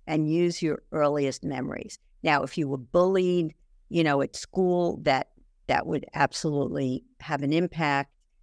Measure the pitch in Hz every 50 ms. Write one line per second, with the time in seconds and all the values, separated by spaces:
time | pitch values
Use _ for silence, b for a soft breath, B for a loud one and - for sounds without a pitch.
0 | - - 156 156 156 151 160 170 175 175 170 - 175 156 147 - - - - 160
1 | 151 147 147 147 139 135 127 - - - 139 131 131 - - - - 208 - -
2 | _ _ _ - - 165 147 139 - 135 - 180 156 139 139 135 123 - - 175
3 | 180 185 190 190 185 180 180 175 165 156 - _ _ _ _ _ _ - - 170
4 | 160 151 143 139 139 - - - - - - 190 185 180 180 175 175 - - -
5 | - 151 135 131 - _ _ _ - _ _ _ _ - 135 139 - - 170 143
6 | - - - - 143 - - - - 160 147 143 139 - 165 147 139 127 127 131
7 | - _ _ - - - 156 139 143 139 156 165 180 165 - 160 165 147 143 139
8 | 143 - _ _ _ _ _ _